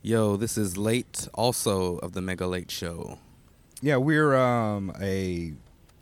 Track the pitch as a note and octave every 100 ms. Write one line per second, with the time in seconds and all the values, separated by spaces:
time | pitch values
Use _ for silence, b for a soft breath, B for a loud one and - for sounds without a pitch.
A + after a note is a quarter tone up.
0 | G#2 A2+ G#2+ G2+ A2+ - G2+ F2+ G#2+ B2
1 | - - - - A#2 A#2+ - G2 F#2 F2
2 | F2+ F#2 F#2 F2+ F2+ F2+ F2 - F2 E2+
3 | - - - - - _ _ - C3+ C3+
4 | C3+ D3+ D3+ C3 B2+ A#2+ A2 G#2 G2 -
5 | G2 F#2+ F#2+ F2 E2+ D2 - _ _ _